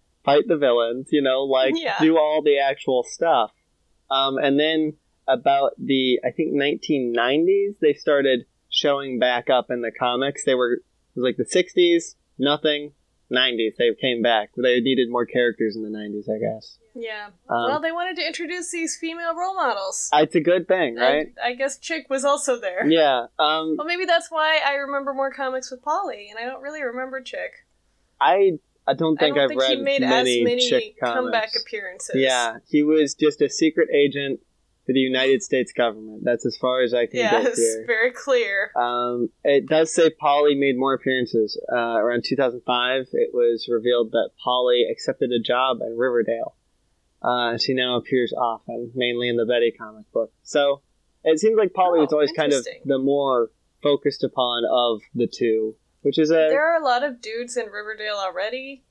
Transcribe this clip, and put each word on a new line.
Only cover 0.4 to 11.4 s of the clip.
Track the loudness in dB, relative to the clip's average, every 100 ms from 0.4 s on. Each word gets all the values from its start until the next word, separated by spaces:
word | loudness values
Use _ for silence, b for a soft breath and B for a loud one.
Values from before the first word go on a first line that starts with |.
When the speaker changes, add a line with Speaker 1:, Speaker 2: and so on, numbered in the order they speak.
| 2
Speaker 1:
the | 2
villains, | 2 2 0 -4 -2
you | 0
know, | 2 0
like, | 0 2 2 0
Speaker 2:
Yeah. | -4 0
Speaker 1:
do | 2 4
all | 4 2
the | 2 2
actual | 2 -2 -2 -2
stuff. | -2 -2 2 2 0 _ _ _ _ _ -4
Um, | -2 0 0
and | 0 2
then | 2 0 -2 -6 _ _ -2
about | 0 2 2 2 -2
the, | -2 0 2 0
I | -2
think, | -4 -2
nineteen | 0 0 -2 -2 -2 0
nineties, | 0 0 2 2 2 0 0
they | 0
started | 0 0 2 2 0 -4 _ _
showing | -2 0 -2 -4 0
back | 0 0 2
up | 0 0
in | -4
the | -4
comics. | -2 -2 0 -2 -2 0
They | 2
were, | 2 0
it | -6 _ _ -4
was |
like | -2
the | -2